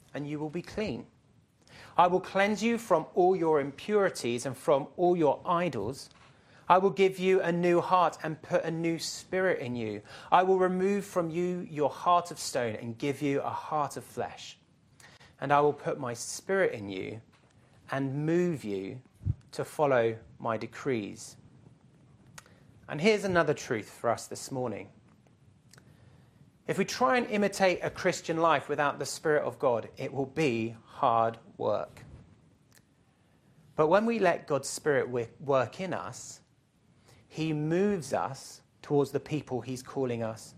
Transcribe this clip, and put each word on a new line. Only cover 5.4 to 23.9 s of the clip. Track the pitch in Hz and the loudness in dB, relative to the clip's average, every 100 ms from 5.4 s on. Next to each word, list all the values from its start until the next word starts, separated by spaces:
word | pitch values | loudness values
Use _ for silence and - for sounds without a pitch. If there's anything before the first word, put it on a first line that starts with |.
idols. | 175 170 175 123 101 139 - - - _ _ - - | 0 0 0 -2 -6 -8 -14 -20 -20 _ _ -4 4
I | 180 | 6
will | 196 | 6
give | 190 190 185 | 4 2 4
you | 185 185 | 2 4
a | 170 | 2
new | 175 175 170 | 2 4 4
heart | 165 180 160 - | 4 4 4 0
and | 156 156 | -8 -8
put | - - | -2 -2
a | 165 | -2
new | 165 165 165 | -4 -2 -4
spirit | - - - 185 185 - | -6 -10 -6 -2 0 -2
in | 127 120 | -4 -6
you. | 110 101 - - - | -6 -6 -12 -14 2
I | 170 | 4
will | 185 190 | 6 4
remove | 185 185 190 202 | 4 2 0 0
from | - 185 170 | -2 -4 -2
you | 165 180 180 185 | -2 -4 -4 -6
your | 147 143 | -2 -2
heart | - 180 175 175 | 0 2 2 0
of | 156 | -8
stone | - 139 117 | -6 -2 -2
and | 107 117 113 | -4 -8 -4
give | 143 127 | -4 -2
you | 139 139 | -2 -2
a | 123 | -2
heart | 110 - 156 139 135 | -6 -4 -4 -4 -6
of | |
flesh. | - - 90 - - - _ _ _ _ - - - - | -12 -8 -8 -10 -18 -20 _ _ _ _ -20 -20 -20 -6
And | 139 | 2
I | 143 | 4
will | 147 | 4
put | 143 170 147 | 0 -4 -6
my | 123 | -6
spirit | 120 - - - 190 175 | -8 -10 -10 -2 0 0
in | 113 101 | -2 -8
you | 95 104 110 - _ _ _ _ _ - | -8 -8 -10 -16 _ _ _ _ _ -6
and | 135 139 139 151 | -4 -4 -2 0
move | 170 180 143 | 2 2 -2
you | 107 98 95 123 - _ - - - | -4 -6 -6 -10 -16 _ -4 -4 -6
to | - | -8
follow | 135 - 147 127 117 113 - - | -6 0 4 4 2 0 -10 -8
my | 117 110 | -4 -4
decrees." | 113 - 147 120 98 92 - - - - - _ _ _ _ _ - - - - - - - | -6 -6 -2 -2 -4 -10 -16 -20 -20 -20 -20 _ _ _ _ _ -20 -20 -20 -20 -20 -20 -10
And | 147 | 0
here's | 202 208 | 2 2
another | 190 175 151 | 2 2 2
truth | 143 - 113 | 0 -2 -4
for | 98 | -6